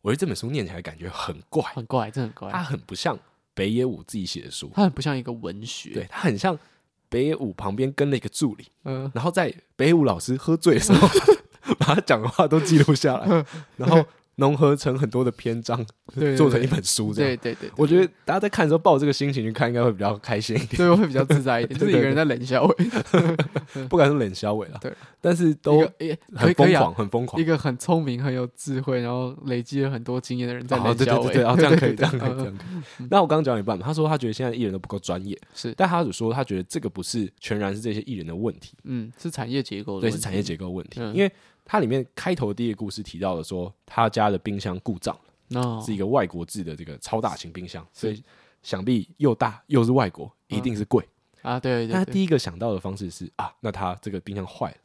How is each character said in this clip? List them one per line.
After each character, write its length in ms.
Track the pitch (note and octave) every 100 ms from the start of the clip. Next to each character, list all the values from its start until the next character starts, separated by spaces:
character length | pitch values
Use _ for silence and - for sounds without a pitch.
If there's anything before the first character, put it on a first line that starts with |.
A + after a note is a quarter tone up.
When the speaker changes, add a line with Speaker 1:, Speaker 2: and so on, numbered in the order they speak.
Speaker 1:
“我 80 | G2+
觉 60 | D3
得 40 |
这 60 | F#3
本 80 |
书 160 | F#2+ A#2
念 140 | D3 F#2
起 60 |
来 80 | E2+
感 160 | E2+ D#2+
觉 120 | F2
很 320 | - - D2+ -
怪。” 160 | D#3 -
Speaker 2:
很 100 | - A2+
怪， 240 | B2+ G#2+
真 120 | C3+
的 60 | A2+
很 60 |
怪。 160 | - G2
Speaker 1:
他 100 | F3+
很 160 | D#3 C#3
不 140 | - G2
像 200 | E3 B2 _ _ _
北 160 | - G2
野 140 | A2+
武 180 | B2+ E2
自 160 | - G#2+
己 80 | F2+
写 160 | -
的 80 | -
书。 200 | - -
Speaker 2:
他 80 | -
很 80 | G3
不 100 | C3+
像 160 | C#3+ C3
一 60 |
个 100 | B2
文 320 | A#2 F#2 G2
学。 260 | A2 - -
Speaker 1:
对， 160 | - F#2
他 100 | -
很 160 | E3+ G2+
像 220 | F#3+ D#3+ _ _ _ _ _
北 160 | A#2+ C#3+
野 100 | D#3
武 160 | A#2+
旁 220 | F2+ G2+
边 180 | G#2 C3
跟 180 | C#3 C#3+
了 60 | C3
一 40 |
个 80 | -
助 280 | - C3+ G2+
理， 100 | - _
Speaker 2:
嗯。 280 | C#3 C3 C3+
Speaker 1:
然 100 | A#2+
后 60 | D#3
在 240 | F3+ D3 - _ -
北 100 | C#3
野 80 |
武 100 | E3+
老 140 | C3+ G2
师 180 | - C3
喝 200 | - E3
醉 180 | E3+
的 60 | A#2+
时 120 | -
候， 160 | F#3+ G3 F#4+ - G4+
<laughs> 400 | _ _ - -
把 160 | -
他 60 | E3
讲 180 | - A#2+
的 80 | A2+
话 180 | - D#3
都 140 | D#3
记 180 | D3 D#3+
录 140 | C#3+
下 220 | C#3+ D3 B2+
来， 80 | F#3+
Speaker 2:
嗯。 140 | E3+ C#3+ D#3+ - -
Speaker 1:
然 120 | B2+
后 160 | E3 D3+ _ _ -
融 180 | C#3
合 220 | C#3+ D3 C#3+
成 220 | C#3+ C3
很 100 | B2+
多 160 | B2
的 60 | B2
篇 300 | - A#2+ A#2
章， 160 | A2+ A#2+ A2+ _ -
Speaker 2:
对， 0 |
对， 140 | C3 D3
对。 40 | C3+
Speaker 1:
做 140 | D3
成 120 | A#2
一 40 | B2+
本 160 | D#3
书 280 | F#2+ - G#2+
这 80 | G#2
样。 80 | C#3
Speaker 2:
对， 240 | B2 A#2+
对， 0 |
对， 160 | A2+ G#2+
对。 20 | -
Speaker 1:
我 100 | D3+
觉 120 | F3
得 80 | F#3 _
大 100 | -
家 40 | F#3
在 100 | G#3
看 180 | G#3+ D#3
的 20 |
时 40 |
候 60 | D#3+
抱 200 | F3+ C#3
这 80 | C#3+
个 60 |
心 200 | C3+ C#3+
情 100 | C3
去 80 | A2
看， 160 | A2+ A#2+
应 60 |
该 80 | A#2+
会 80 | A#2+
比 80 | G2
较 180 | G2+ G#2
开 200 | - G#2+
心 160 | G#2+
一 120 | A2+ A2
点。 100 | -
Speaker 2:
对， 180 | F3
会 120 | F3+ F3+
比 60 |
较 120 | C3
自 180 | C3+ D3
在 200 | C3 A#2+
一 40 | A#2
点， 100 | -
Speaker 1:
<laughs> 40 |
对， 80 | C#3+
对， 40 |
对。 0 |
Speaker 2:
就 60 | B2
是 0 |
一 40 |
个 40 | C3+
人 80 |
在 100 | C#3 D#3
冷 200 | B2 B2+
笑 200 | B2+ D#3+
话。 80 | - G3+ A3+ - F3 E3
<laughs> 560 | E3+ C#3 C#3 - C#3 C3
Speaker 1:
不 80 | E3+
敢 120 | C#3
说 100 | D3
冷 160 | G#2+
笑 200 | F#2+ G#2+
话 100 | G#2+ F2
啦， 120 | -
Speaker 2:
对。 120 | - - - _
Speaker 1:
但 140 | E3+
是 200 | F3 E3+ D3+
都 260 | D3 D3+
Speaker 2:
一 20 | D#3+
个， 60 | _
也， 200 | D#3+ E3 _
Speaker 1:
很 200 | - D#3
疯 0 |
狂， 0 |
Speaker 2:
可 80 | F3+
以， 40 | F3+
可 20 |
以 60 | E3+
啊。 180 | F#2 F2+
Speaker 1:
很 120 | G#2
疯 180 | A#2 B2
狂。 160 | D#3+
Speaker 2:
一 20 |
个 140 | E3 D#3
很 180 | D3 B2
聪 240 | - E3
明、 200 | C#3+ A#2+
很 100 | C#3
有 140 | B2+ B2
智 320 | - D3 C3
慧， 200 | C3+ B2+
然 100 | A#2+
后 240 | B2 B2+ C#3 C#3
累 160 | B2
积 180 | A#2+ C#3
了 100 | C3+
很 120 | B2
多 160 | A#2+ B2
经 180 | - B2
验 80 | B2
的 80 |
人 120 | B2 B2
在 80 | B2+
冷 80 | A#2 A#2
笑 220 | C3 A#2
话。 80 | A#2+
Speaker 1:
哦， 20 |
对， 0 |
对， 0 |
对， 20 |
对、 100 | B2
哦， 120 | A#2 B2+
Speaker 2:
对， 60 |
Speaker 1:
这 80 | D3+
样 60 | D#3+
可 100 | C#3+
以， 60 |
Speaker 2:
对， 20 | -
对， 0 |
Speaker 1:
这 80 |
样 140 | D3 B2+
可 80 | B2+
以， 40 |
Speaker 2:
嗯。 80 | B2+
Speaker 1:
这 60 |
样 140 | C3 G2
可 60 |
以。 180 | F3 F3+ C#3 -
Speaker 2:
嗯。 80 | B2
Speaker 1:
那 120 | G3+
我 40 | D#3+
刚 120 | D#3
刚 40 |
讲 120 | C#3+
到 40 | G#2+
一 40 |
半 160 | G2+ G2
嘛， 80 | A2
他 80 |
说 120 | D#3 D#3
他 120 | D#3
觉 80 | A#2+
得 60 |
现 120 | A2
在 100 | B2+
艺 80 | A#2
人 100 | A2
都 60 | F#2+
不 80 | -
够 120 | G2+
专 260 | - F2+
业， 140 | G2 - -
Speaker 2:
是。 180 | - B2
Speaker 1:
但 140 | - F#3
他 140 | F3
有 100 | C#3+
说 180 | - A2+
他 140 | B2
觉 120 | C3 F#2+
得 60 |
这 140 | F2+ E3+
个 120 | A2
不 120 | F#2+
是 300 | F2 A#2 G2+ _
全 180 | - G#2
然 160 | G2+
是 60 | G2+
这 140 | A2+
些 80 | G#2
艺 120 | A#2+
人 120 | G#2+ D#2+
的 100 | E2+
问 180 | A2+ -
题。 160 | - _
Speaker 2:
嗯， 260 | C#3 B2 A2 -
是 120 | E3+
产 200 | D3 A#2
业 120 | C3+
结 200 | B2 G2+
构 180 | G#2+ G2
的 40 |
问 60 | A2
题。 60 | G2+
Speaker 1:
对， 0 |
是 60 |
产 120 | G#2
业 80 | F#2+
结 160 | F#2 E2
构 100 | F#2
问 180 | F2+ D#2+
题。 120 | -
Speaker 2:
嗯。 140 | A2+
Speaker 1:
因 80 | C#3+
为 100 | G3 _ _ _ _
他 120 | A3
里 60 | A#2+
面 200 | C3+ B2+
开 180 | - D#3+
头 220 | F3 A2
第 140 | G2+ A#2
一 20 |
个 60 | G#2
故 120 | G#2
事 140 | G2+
提 160 | G2+ E2
到 160 | F#2+
了 80 | F2
说， 320 | D#2+ F#2 F2 _
他 240 | _ - A2+
家 220 | A2+ G#2+
的 80 | F#2+
冰 200 | G#2+ G2+
箱 200 | G#2 F#2
故 120 | A#2+ F#2+
障 180 | - - _ _ _
了， 120 | B2
Speaker 2:
哦。 220 | B2 A2+
Speaker 1:
是 80 | A#2
一 40 | G#2
个 100 | G2
外 180 | C3+
国 220 | F#2 E2+ E2+
制 160 | G#2+
的 140 | E2 D#2
这 80 |
个 120 | E2 C#2+
超 220 | - A2+
大 140 | A2+
型 180 | E2+ E2+
冰 140 | E2+ F2+
箱， 180 | E2+ E2+
Speaker 2:
是。 80 | -
Speaker 1:
所 100 | A2
以 120 | G#2+ - _ _ _
想 220 | - F#2+
必 240 | G2+ A#2+ - _
又 180 | D3
大 260 | A2+ A#2+ G#2+ _
又 160 | C#3
是 80 | A#2
外 180 | C3 G2+
国， 240 | - C#2+ _ _
Speaker 2:
嗯。 80 | G#2
Speaker 1:
一 40 |
定 160 | B2+ G#2
是 80 |
贵。 200 | G#2 A#2 - _ _ _
Speaker 2:
啊， 160 | - B2
对， 220 | C3 A#2+
对， 60 | A2+
对。 40 |
Speaker 1:
但 120 | F#3
他 80 | F#3+
第 100 | F#3+
一 40 | F#3
个 120 | D3
想 180 | - E2+
到 160 | A#2
的 60 | F#2+
方 180 | F#2+ G2
式 140 | F#2+
是， 180 | - F2
啊， 180 | - - _
那 140 | A2
他 240 | F#2 F#2 F2+
这 120 | G#2+
个 80 | F#2+
冰 140 | G2+
箱 120 | G2+ F#2
坏 240 | - F#2+
了 60 | -